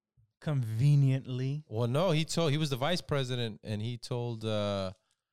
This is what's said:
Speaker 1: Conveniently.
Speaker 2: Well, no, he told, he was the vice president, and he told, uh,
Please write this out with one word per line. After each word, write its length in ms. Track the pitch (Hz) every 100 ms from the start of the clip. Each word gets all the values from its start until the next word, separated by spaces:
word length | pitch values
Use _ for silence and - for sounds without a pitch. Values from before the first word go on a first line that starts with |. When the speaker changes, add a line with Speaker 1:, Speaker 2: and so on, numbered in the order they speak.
| _ _ _ _
Speaker 1:
Conveniently. 1200 | - 143 113 113 143 143 135 131 127 127 131 147 -
Speaker 2:
Well, 200 | 110 120
no, 220 | 135 190
he 140 | 156
told, 260 | 160 - 165
he 80 | 147
was 100 | 156
the 60 | 131
vice 240 | 143 180
president, 600 | - 147 123 127 117 101
and 160 | - 104
he 160 | 113 120
told, 480 | - 123 120 113
uh, 480 | 110 107 104 98 95 95 _ _ _